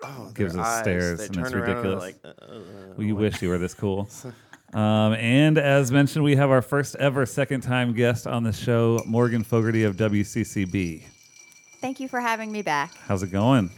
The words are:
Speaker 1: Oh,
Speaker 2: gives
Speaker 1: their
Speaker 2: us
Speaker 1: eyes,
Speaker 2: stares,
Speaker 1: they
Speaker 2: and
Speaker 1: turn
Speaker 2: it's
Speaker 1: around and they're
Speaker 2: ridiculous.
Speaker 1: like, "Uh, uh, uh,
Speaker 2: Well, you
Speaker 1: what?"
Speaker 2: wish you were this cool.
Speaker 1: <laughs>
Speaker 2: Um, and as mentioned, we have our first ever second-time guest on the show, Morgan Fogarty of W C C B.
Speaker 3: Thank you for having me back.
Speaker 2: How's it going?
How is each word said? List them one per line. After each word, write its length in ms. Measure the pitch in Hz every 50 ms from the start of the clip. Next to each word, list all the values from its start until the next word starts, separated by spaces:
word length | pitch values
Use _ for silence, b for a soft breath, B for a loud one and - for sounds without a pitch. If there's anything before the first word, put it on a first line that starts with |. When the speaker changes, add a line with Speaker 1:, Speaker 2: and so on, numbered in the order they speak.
| -
Speaker 1:
Oh, 260 | - 139 127 104 - 113
Speaker 2:
gives 180 | - 101 87 80
Speaker 1:
their 80 | 98
Speaker 2:
us 60 | 113
Speaker 1:
eyes, 160 | 113 117 113 110
Speaker 2:
stares, 340 | 104 90 90 90 87 85
Speaker 1:
they 80 | 82 -
Speaker 2:
and 80 | - 98
Speaker 1:
turn 120 | 87 -
Speaker 2:
it's 80 | - 127
Speaker 1:
around 80 | - -
and 220 | 120 120 120 113
they're 60 | 95
Speaker 2:
ridiculous. 120 | 95 98 90
Speaker 1:
like, 140 | 92 - _ -
"Uh, 40 |
uh, 280 | 78 - - - - 101
uh, 380 | 110 90 90 104 98 95 95 95
Speaker 2:
Well, 100 | 107 107
you 80 | 107 107
Speaker 1:
what?" 60 | 98
Speaker 2:
wish 200 | 107 104 95 -
you 80 | 95 87
were 80 | 90
this 160 | 85 90 90 -
cool. 340 | - 107 101 95 98 101 - -
Speaker 1:
<laughs> 40 | - - 123 110 B B B B B _ - -
Speaker 2:
Um, 380 | 107 107 107 107 107 107 107 110
and 460 | 110 117 117 123 139 151 156 156 151
as 320 | 143 143 139 139 135 120
mentioned, 320 | 135 143 143 135 - 160 143
we 120 | 147 139
have 140 | 135 143 135
our 140 | 131 127 113
first 320 | - 143 143 135 - -
ever 320 | - 135 143 127 143 127
second-time 680 | - - 143 135 - 139 127 - 131 131 127 123 120 110
guest 320 | 120 120 120 117 - -
on 160 | - 127 120
the 100 | 117 110 101
show, 500 | - - 123 117 117 117 113 117 113 -
Morgan 380 | - 113 120 120 117 120 117 107
Fogarty 400 | - 120 113 107 113 113 110 110
of 140 | 104 92
W 260 | 87 110 107 104 104 104
C 200 | - - 120 101
C 220 | - - 107 95
B. 400 | 90 92 98 90 82 80 78 - - _ _ _ _ _ - - - - _ _ _ - -
Speaker 3:
Thank 200 | 262 254 262 -
you 80 | 262
for 120 | 254 254 240
having 320 | 240 226 226 220 220 214
me 120 | 214 208 196
back. 280 | 165 147 143 143 - - - -
Speaker 2:
How's 160 | - 101 90
it 80 | 98 87
going? 380 | 95 98 107 127 135 120 95 87 -